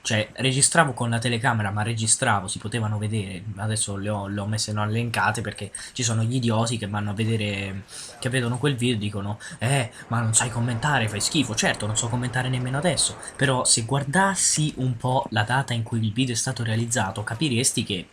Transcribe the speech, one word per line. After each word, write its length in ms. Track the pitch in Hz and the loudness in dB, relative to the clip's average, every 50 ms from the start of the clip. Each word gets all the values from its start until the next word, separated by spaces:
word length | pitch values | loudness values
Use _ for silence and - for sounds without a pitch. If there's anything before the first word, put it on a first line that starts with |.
cioè, 280 | _ - 117 107 104 - - | _ 0 0 0 0 -2 -4
registravo 580 | - 117 135 131 139 139 - - 170 160 143 | 0 0 2 4 4 2 4 6 6 4 4
con 160 | 120 - 123 117 | 4 -2 0 0
la 100 | 117 117 | 0 0
telecamera, 520 | 113 123 120 117 110 131 117 110 104 98 | 0 0 0 2 2 2 2 2 0 0
ma 120 | 101 107 | 0 0
registravo, 640 | 107 113 113 110 110 113 - - 135 123 107 101 92 | 0 0 0 0 2 2 2 2 4 2 2 2 0
si 120 | 95 - - | -4 -8 -6
potevano 400 | - 104 110 120 110 104 107 104 | -6 -4 -2 -2 0 0 0 0
vedere, 440 | 107 104 110 110 98 95 98 87 95 107 98 | -2 0 0 -2 -2 -4 -6 -8 -8 -10 -8
adesso 400 | 95 101 110 110 107 - - 101 | -4 -2 -2 0 0 -2 -2 -4
le 140 | 98 98 104 | -4 -2 -2
ho, 160 | 107 101 98 | -2 -2 -2
le 120 | 98 101 101 | -4 -4 -4
ho 80 | 98 | -2
messe 240 | 101 107 110 - - | -2 -2 -2 -2 -2
non 160 | 107 107 104 107 | 0 0 0 0
elencate 520 | 107 113 120 120 113 110 101 104 107 117 | 0 0 0 0 0 2 2 2 2 0
perché 320 | 113 104 - - 104 101 - - - - | -4 -4 -6 -6 -10 -12 -10 -14 -14 -12
ci 100 | - - | -6 -4
sono 200 | 123 113 113 113 | -2 0 2 2
gli 120 | 113 113 123 | 2 2 2
idioti 420 | 131 117 117 110 110 117 117 123 | 2 2 2 2 2 2 0 0
che 100 | 110 107 | -2 -2
vanno 260 | 98 101 104 104 104 | -4 -2 -2 -2 -2
a 20 | 101 | -2
vedere, 720 | 101 113 110 113 104 104 104 101 98 98 98 95 98 98 - - - - - - - | 0 0 0 2 0 0 -2 -2 -4 -4 -6 -6 -10 -12 -12 -14 -14 -14 -14 -14 -6
che 80 | - 127 | -6 -2
vedono 300 | 120 135 120 117 123 127 | 0 0 0 0 -2 0
quel 180 | - 147 139 | 0 0 0
video 200 | 117 120 123 123 | 2 2 2 2
e 20 | 107 | 2
dicono, 400 | 101 104 101 101 98 101 104 - - - - - | -2 -2 -2 -4 -4 -4 -6 -6 -8 -14 -8 -4
"Eh, 320 | - 120 143 139 120 110 - - - - | 0 2 2 2 0 -2 -6 -14 -8 -2
ma 120 | 117 117 | -2 0
non 140 | 117 113 110 | 2 2 2
sai 160 | - - 127 | 2 0 0
commentare, 580 | - 120 117 123 120 113 117 151 147 131 113 107 | 0 0 0 0 0 0 0 2 2 2 2 2
fai 140 | 101 101 | 0 -2
schifo". 320 | - - - 160 127 - - | -2 0 2 2 0 0 0
Certo, 320 | - - 170 123 - - | 0 2 0 0 0 -2
non 100 | 104 110 | -2 -2
so 120 | - - 117 | -2 -2 0
commentare 420 | 120 123 123 123 117 131 127 127 | -2 -2 -2 -2 -2 0 0 0
nemmeno 260 | 131 127 123 127 127 | 0 -2 -2 -2 -2
adesso, 400 | 139 151 180 143 113 - - - - - - - | 2 2 2 2 2 0 -2 -2 -6 -14 -16 -2
però 280 | - 147 135 131 123 - | 0 2 2 4 2 4
se 200 | - - - 117 | 4 2 2 2
guardassi 880 | 113 131 143 139 135 139 185 196 196 196 180 - - - - 151 151 - | 0 0 0 0 2 4 4 4 4 4 2 2 2 2 2 0 0 0
un 200 | - 127 131 120 113 | 0 -2 -2 -2 0
po' 280 | - 131 127 135 - - | 0 0 0 0 0 0
la 120 | 107 110 | 0 0
data 300 | 113 113 123 135 139 - | 0 2 2 0 0 0
in 100 | 131 117 | -2 -4
cui 220 | 110 - - 113 110 | -2 -2 -2 0 0
il 80 | 110 | 0
video 220 | 104 117 131 123 120 | 0 0 0 0 0
è 40 | 113 | -2
stato 240 | - 135 127 - | -2 -2 -2 -2
realizzato, 640 | 117 110 117 113 117 117 120 123 98 95 98 - 104 | -2 0 0 0 0 0 0 0 0 0 -2 -4 -4
capiresti 600 | - 117 113 165 151 120 113 131 - - - 107 | -4 -2 0 0 2 2 2 2 2 2 0 -2
che 240 | - 101 90 87 - | -2 -2 -4 -4 -8